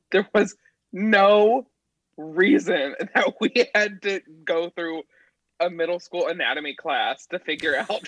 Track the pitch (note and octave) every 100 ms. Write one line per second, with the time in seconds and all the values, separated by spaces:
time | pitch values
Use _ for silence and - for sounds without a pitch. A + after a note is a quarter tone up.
0 | - F#3+ G3+ G#3+ G3+ - _ _ _ F#3
1 | A3 G3+ G3 G#3 G#3+ C4 - _ _ _
2 | _ - D#3 D#3+ G3 - - D#3+ C#3 -
3 | A3 - G3+ - A3 A#3+ - G#3 G#3 G3
4 | G3+ F#3+ - D#3+ D#3+ E3 F3 - E3 D#3+
5 | - _ _ _ _ - F3 E3 E3 F3
6 | - F3+ D3+ E3+ A#2+ C#3+ D3 - D#3+ B2
7 | A2 C3+ - F#3 - D3+ D#3 C3+ - C3